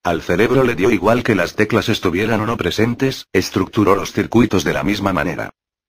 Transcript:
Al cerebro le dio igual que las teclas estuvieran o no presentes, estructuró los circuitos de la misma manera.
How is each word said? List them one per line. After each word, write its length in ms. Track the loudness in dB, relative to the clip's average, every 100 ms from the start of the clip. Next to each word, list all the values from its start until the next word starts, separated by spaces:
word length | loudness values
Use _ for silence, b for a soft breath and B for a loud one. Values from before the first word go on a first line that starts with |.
| -4
Al 160 | -4
cerebro 400 | -2 2 2 4
le 140 | 2 2
dio 160 | 2
igual 320 | 2 2 0
que 100 | 2
las 220 | 0 0 0
teclas 320 | 2 2 0
estuvieran 520 | -2 0 -2 0 -2
o 60 | -2
no 100 | -2
presentes, 720 | -4 0 -2 0 -2 -4 -4
estructuró 640 | -2 -2 -2 -2 0 2 2
los 160 | 0
circuitos 500 | -4 0 2 2 2
de 100 | -2
la 120 | -2
misma 280 | -2 -2 -2
manera. 380 | -2 -4 -6 -10 -14 _ _